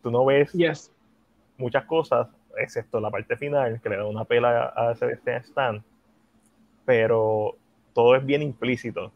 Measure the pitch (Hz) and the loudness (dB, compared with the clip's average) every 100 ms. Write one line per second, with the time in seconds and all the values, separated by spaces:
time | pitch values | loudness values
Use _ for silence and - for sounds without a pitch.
0 | 123 120 131 139 143 175 165 156 - _ | 0 2 4 4 2 2 0 0 -12 _
1 | _ _ _ _ _ _ 127 131 - 160 | _ _ _ _ _ _ -4 -4 -2 -2
2 | 156 175 - _ _ - 127 - - 117 | 0 -2 -2 _ _ -8 -6 -6 -6 -6
3 | 107 101 110 117 143 143 123 110 113 101 | -4 -8 -8 -8 -2 -2 -2 -4 -6 -6
4 | 104 107 113 120 120 117 123 - 117 117 | -6 -8 0 2 2 0 -2 -2 -2 -2
5 | 123 120 - 123 - - 131 107 - _ | -4 -4 -6 -6 -6 -4 -4 -4 -12 _
6 | _ _ _ _ _ _ _ _ - 120 | _ _ _ _ _ _ _ _ 0 2
7 | 113 113 110 110 104 - _ _ _ - | 4 2 2 0 -4 -8 _ _ _ 4
8 | 120 131 135 143 151 120 120 123 117 85 | 6 6 4 -2 -2 -6 -4 -4 -6 -10
9 | 90 | -12